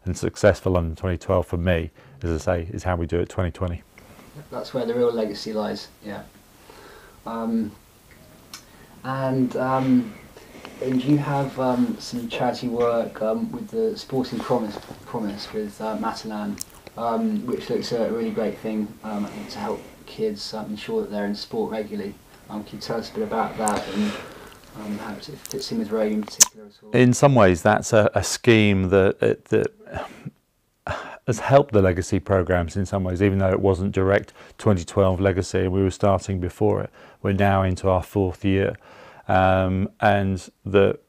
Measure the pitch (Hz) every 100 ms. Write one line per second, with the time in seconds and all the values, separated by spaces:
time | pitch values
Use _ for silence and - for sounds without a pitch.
0 | - 90 90 - 104 90 95 90 82 80
1 | 95 87 - 92 85 87 87 85 80 _
2 | - - 87 80 - 87 85 - 92 85
3 | 85 87 90 - 90 - 90 85 - -
4 | - - - 147 - 123 - 131 117 120
5 | 120 113 107 104 110 107 104 101 - -
6 | 104 98 - - _ _ - - - -
7 | - - - 113 113 113 104 - _ _
8 | _ - - - - - - - - -
9 | 127 131 131 131 127 - 127 135 131 123
10 | 110 104 - - - - - - 127 127
11 | 131 147 143 139 135 - 127 123 117 104
12 | - 120 113 - 123 117 123 117 117 117
13 | 107 - 110 113 113 117 104 113 110 104
14 | - 135 123 117 107 123 110 104 - -
15 | - 117 104 202 - 214 208 - 220 214
16 | 220 220 220 214 - 202 - - - -
17 | 120 113 113 107 123 110 - 113 - 120
18 | 101 113 113 104 104 101 110 107 101 -
19 | 110 104 101 - 101 - 214 - - -
20 | - - 220 208 - 107 107 104 - 113
21 | 101 104 101 104 - 117 101 110 104 104
22 | 98 - - - - 107 101 104 - 117
23 | 107 107 104 - - - 107 - - 196
24 | 208 - - - - - - - - -
25 | - - - - - - - 120 104 110
26 | 107 107 104 - - - - _ - 127
27 | 123 120 143 127 95 90 107 107 - 110
28 | 104 101 - - - 113 104 98 92 95
29 | 98 - 113 110 _ 107 - _ - -
30 | - - - _ _ _ _ _ - -
31 | - - - 117 - 139 143 107 95 90
32 | 90 95 - 95 87 90 85 101 92 101
33 | 92 90 101 98 95 95 98 90 98 -
34 | 95 101 - - - - 117 95 82 -
35 | 95 90 98 92 92 95 92 95 95 -
36 | 104 95 - 98 87 - 107 101 98 -
37 | - - 101 98 101 98 95 90 95 92
38 | - 101 92 87 101 95 98 - - -
39 | - - - 92 92 95 92 95 101 _
40 | 107 101 95 95 - _ 98 98 98 -